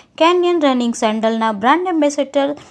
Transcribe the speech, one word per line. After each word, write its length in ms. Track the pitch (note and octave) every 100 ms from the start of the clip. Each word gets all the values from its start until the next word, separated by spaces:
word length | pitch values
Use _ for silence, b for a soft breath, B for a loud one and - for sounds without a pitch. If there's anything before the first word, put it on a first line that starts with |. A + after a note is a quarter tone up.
| B -
કેન્યન 440 | D#4+ F4+ F4 F4
રનિંગ 340 | C#4+ B3+ A#3+ A#3
સેન્ડલના 560 | A3 A3 A3 A3+ A3
બ્રાન્ડ 360 | G#3 A3+ D#4+ F#4
એમ્બેસેડર 680 | E4 D4 D4 C#4 C#4+ C#4 D4 B